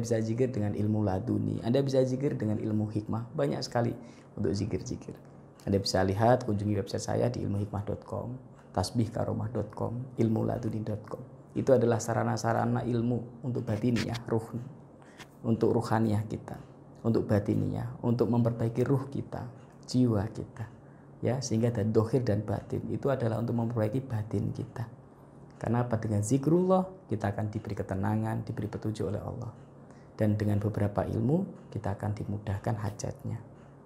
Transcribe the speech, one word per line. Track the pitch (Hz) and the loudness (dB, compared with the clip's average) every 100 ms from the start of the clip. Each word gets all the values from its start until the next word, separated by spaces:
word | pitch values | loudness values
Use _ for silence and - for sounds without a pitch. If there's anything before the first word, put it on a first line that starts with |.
bisa | - 113 | 4 2
zikir | 110 113 127 | 2 2 0
dengan | 107 104 | 0 0
ilmu | 101 104 107 101 | 0 2 2 2
laduni, | 95 110 104 104 107 | 2 2 0 0 0
Anda | 117 135 135 | 2 2 4
bisa | 131 | 4
zikir | 127 127 147 | 4 2 0
dengan | 131 107 107 | 0 0 0
ilmu | 110 107 107 | 0 0 0
hikmah. | 107 - 110 120 | -2 -4 -4 -4
Banyak | 151 143 135 | -2 -2 -2
sekali | - 120 117 - - - - | -2 0 0 -2 -10 -20 -14
untuk | - 101 98 | -2 0 0
zikir-zikir. | 104 98 - - - - - - - - | 0 -2 -4 -8 -10 -14 -18 -20 -20 -8
Anda | - 98 | 0 2
bisa | - 90 | 2 2
lihat, | 95 98 113 127 - | 2 4 6 4 2
kunjungi | 101 104 101 | 0 0 0
website | - 107 | -2 -4
saya | 107 110 120 | -2 0 0
di | 123 101 | 0 -2
ilmuhikmah | 101 104 101 101 | -2 -2 -4 -4
dot | - | -6
com, | - 101 117 127 - - - | -6 -6 -6 -10 -14 -20 -6
tasbihkaromah | 98 92 123 104 107 101 104 107 | -2 0 0 0 0 -2 -2 -2
dot | 107 101 | -4 -4
com, | - 110 120 131 - | -4 -4 -4 -4 0
ilmuladuni | 113 110 113 107 113 107 | 2 2 0 -2 -2 -4
dot | 107 104 - | -4 -6 -6
com. | - - - - | -12 -12 -18 -8
Itu | - 131 123 | 0 6 6
adalah | 117 113 | 6 2
sarana-sarana | - 113 113 113 113 113 117 120 | 2 0 2 0 2 2 2 0
ilmu | 117 117 120 117 - - 131 | 0 0 2 0 -2 -8 -4
untuk | 123 | -4
batiniah, | 120 107 123 113 - 117 - | -2 0 2 2 0 -4 -2
ruh, | 113 - 120 131 - - - - - - - 117 | -2 -2 -8 -10 -14 -20 -20 -20 -20 -20 -4 0
untuk | 113 113 120 | 4 4 4
ruhaniah | - 110 113 107 104 | 2 2 4 2 0
kita, | 120 - - - - - - 117 | -6 -8 -14 -16 -20 -20 -4 0
untuk | 107 | 2
batiniah, | 101 101 107 107 101 104 117 - | 4 2 4 2 0 -2 -4 -2
untuk | 120 117 107 | 0 2 4
memperbaiki | 120 117 117 117 123 | 4 2 2 0 0
ruh | 127 135 - | 2 2 0
kita, | 107 - - 120 - - - - | -6 -8 -8 -10 -14 -20 -18 -2
jiwa | 123 120 104 - | 4 4 4 0
kita. | - - - 110 - - - - - | -4 -10 -10 -12 -14 -20 -20 -20 -4
Ya, | 113 135 | -2 0
sehingga | - 113 117 | 0 2 2
dari | 117 110 | 2 2
dohir | 113 113 135 | 4 4 2
dan | 117 101 | 2 0
batin | 101 107 - - - | 0 -4 -4 -6 -4
itu | 107 139 | -2 0
adalah | 127 120 113 | 0 0 -2
untuk | 117 | -2
memperbaiki | 120 113 120 107 135 | 0 0 0 0 -2
batin | 139 110 104 101 104 104 | -2 -4 -2 -2 -2 -4
kita. | - - 117 - - - - - - - | -8 -8 -10 -12 -20 -20 -20 -20 -20 -6
Karena | 104 120 | 0 0
apa? | 120 107 | 2 0
Dengan | 110 101 | 0 0
zikrullah | 104 139 151 175 185 185 185 - | 2 2 4 4 6 4 2 -6
kita | - 107 101 101 | -6 -2 -2 -2
akan | 107 | -4
diberi | 107 107 101 | -4 -6 -6
ketenangan, | 98 95 104 110 110 113 113 | -4 -2 0 0 0 -2 -4
diberi | 113 | -4
petunjuk | 104 - 107 110 95 | -6 -4 -4 -2 -2
oleh | - | -4
Allah. | 98 107 117 - - - - - - - | -6 -8 -8 -12 -18 -20 -20 -20 -12 0
Dan | 107 104 | 2 4
dengan | 104 101 | 2 2
beberapa | 104 104 104 - | 2 2 2 2
ilmu | 95 101 117 175 196 - - | 0 2 2 2 0 -8 -10
kita | 104 101 98 | -6 -4 -2
akan | 104 107 | -2 -2
dimudahkan | 101 101 101 98 117 | -4 -4 -4 -2 -2
hajatnya. | 107 104 - - - 110 110 - - - - | -2 -2 -4 -8 -8 -8 -8 -10 -20 -20 -20